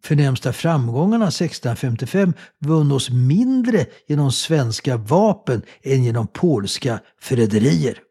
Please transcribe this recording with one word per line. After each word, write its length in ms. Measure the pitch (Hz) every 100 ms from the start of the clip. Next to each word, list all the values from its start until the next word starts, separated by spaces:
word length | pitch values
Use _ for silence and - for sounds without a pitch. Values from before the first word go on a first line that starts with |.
Förnämsta 500 | - 147 139 127 127
framgångarna 760 | - 165 160 120 117 180 233 202
sextonhundrafemtiofem 1000 | - 170 - 127 113 131 113 127 190 190 - - _
vunn 340 | 143 160 147
oss 180 | 139 -
mindre 760 | 123 127 165 254 262 240 220 - - _
genom 260 | 147 139
svenska 640 | - - 160 120 113 - 120
vapen 680 | 107 160 214 185 - 120 - -
än 220 | 135 135
genom 220 | 123 117 110
polska 760 | - 180 131 98 - 135 110 _ _
förräderier. 760 | - 127 113 104 120 85 78 - _